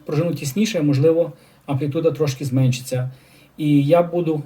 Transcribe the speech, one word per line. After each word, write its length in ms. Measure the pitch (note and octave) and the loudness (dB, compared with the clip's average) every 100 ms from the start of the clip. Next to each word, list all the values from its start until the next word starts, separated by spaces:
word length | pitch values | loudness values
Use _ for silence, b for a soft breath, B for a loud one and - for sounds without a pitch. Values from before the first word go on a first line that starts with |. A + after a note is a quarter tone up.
| - | -4
пружину 280 | D3+ E3+ | -2 -2
тісніше, 480 | C#3 C#3+ G3+ A3 F3 | -4 -6 -2 -2 0
можливо, 520 | D3 C3+ D#3+ E3 E3 B B B - | 0 2 4 2 0 B B B -6
амплітуда 460 | C#3 D3 D#3+ D#3+ | -4 -2 -2 -2
трошки 340 | C#3 D3 - C#3 | 0 -2 -2 -4
зменшиться. 640 | C3 B2+ - - B2+ B2+ B B B B - | 0 0 0 -4 -6 -6 B B B B -6
І 280 | D3+ C#3+ C#3 | 2 2 4
я 180 | E3+ | 4
буду 400 | E3+ E3+ D#3+ D3+ | 2 -2 -2 -4